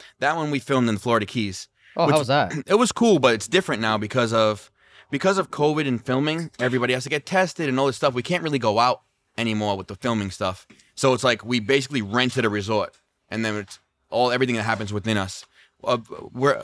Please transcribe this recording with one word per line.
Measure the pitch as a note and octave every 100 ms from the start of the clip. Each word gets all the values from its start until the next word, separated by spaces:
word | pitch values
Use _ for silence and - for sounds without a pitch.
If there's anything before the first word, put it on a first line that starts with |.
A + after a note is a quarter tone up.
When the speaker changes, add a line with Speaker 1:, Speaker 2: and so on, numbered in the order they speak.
| - _
Speaker 1:
That | C#3
one | E3 D3+
we | C#3
filmed | - C3+ A#2
in | G#2
the |
Florida | B2 A#2 G2+
Keys. | B2 G2+ F#2 - _ _ -
Speaker 2:
Oh, | D#3+
Speaker 1:
which |
Speaker 2:
how | D3+
was | B2
that? | C#3 G2 D#3
Speaker 1:
<clears throat> | -
It |
was | G3+ A#3+
cool, | - A#3 E3+
but | B2+
it's | G#2+ -
different | F3+ F#3+ A#2
now | A2 G#2+
because | G#2 B2+ A#2
of, | A2+ A2 G#2 - _ _ - _
because | C#3+ F#3+ G3
of | F3
covid | - D3 D3 C#3+
and | A#2
filming. | A2+ C3 D3 D#3+ E3 -
Everybody | B2 B2 A#2+
has | B2+
to | B2+
get | D3 -
tested | F#3 F3+ - D3
and | C3
all | C#3
this | A#2
stuff. | D3
We | B2
can't | A#2 F3
really | D#3+ C#3
go | A#2+ G#2+
out | B2 - _ _ _ -
anymore | A2+ G#2+ G#2 G2
with | F#2
the | G2
filming | B2 A2+ G2
stuff. | - F#2+ F#2+ - - _
So | - C3+
it's | B2
like | B2+ A2+
we | A2 B2
basically | G#2+ C#3 C3 C#3
rented | G2 A#2+ B2+ C3
a | A2+
resort, | G#2 G2 G#2+ F2+ _ _ _ _
and | G#2+
then | A2 G#2
it's | G2+ - _ _ _
all, | A2+ B2
everything | B2 B2+ A#2
that |
happens | A2 G#2+ G#2
within | G#2 G#2+ G#2+
us. | F#2+ - - _ _ _
Uh, | - A#2+ A2 - -
we're, | B2 C#3 C3